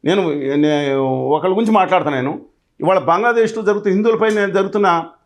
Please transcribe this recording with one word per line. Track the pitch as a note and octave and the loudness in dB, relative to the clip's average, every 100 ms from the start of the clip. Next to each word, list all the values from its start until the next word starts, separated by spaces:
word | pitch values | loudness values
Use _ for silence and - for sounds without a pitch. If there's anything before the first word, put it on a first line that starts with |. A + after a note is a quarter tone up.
నేను, | C#3+ G3 E3+ D3 C3+ C#3+ | 0 0 0 -4 -2 0
నేను | D3+ D3 C#3+ C#3 C3+ C3 C3 | 2 0 0 0 0 -2 0
ఒకళ్ళ | D#3 F3+ F#3+ | 0 0 0
గురించి | A3 | 2
మాట్లాడతాను. | G#3+ F#3 F#3 D3+ C#3 | 2 2 0 0 -2
నేను | B2+ F3+ - _ _ _ | -4 -6 -14 _ _ _
ఇవాళ | D#3 F#3+ | 0 0
బంగ్లాదేశ్లో | C3+ F3 A#3 A#3 A3 A3 | 2 0 2 2 0 0
జరుగుతున్న, | G3+ G#3 G3+ | -2 0 0
హిందువులపై | F#3+ A3 A3+ A3 | 0 2 2 0
నేను | G#3+ G3+ | 0 0
జరుగుతున్న | F#3+ G3 G#3 G3 E3+ E3 _ | 0 -2 0 0 0 -4 _